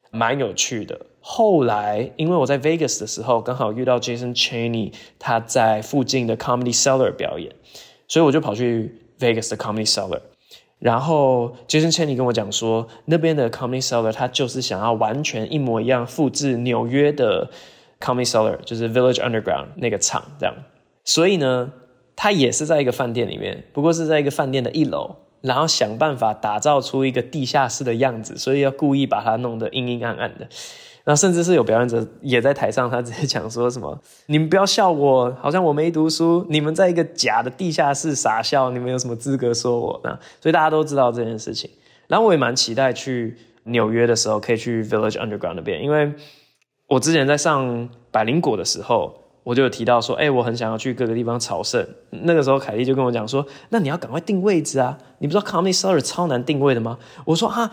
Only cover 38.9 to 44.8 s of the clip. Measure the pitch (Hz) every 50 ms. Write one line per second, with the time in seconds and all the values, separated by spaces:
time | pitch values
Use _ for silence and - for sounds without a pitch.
38.9 | 127 127 127 123 120 113 117 139 135 131 127 120 120 117 - 127 120 120 117 -
39.9 | - - - - - - - - - _ - 160 160 170 156 156 156 156 151 143
40.9 | 143 139 131 120 117 120 117 113 113 107 - - - - - - _ _ _ _
41.9 | _ _ _ - 160 202 226 220 180 151 131 117 123 123 - - 113 120 135 131
42.9 | 120 - - 135 127 120 117 110 117 - - _ _ _ - 113 120 117 107 107
43.9 | 113 117 120 117 117 113 - 110 107 104 104 - 117 110 - 120 117 113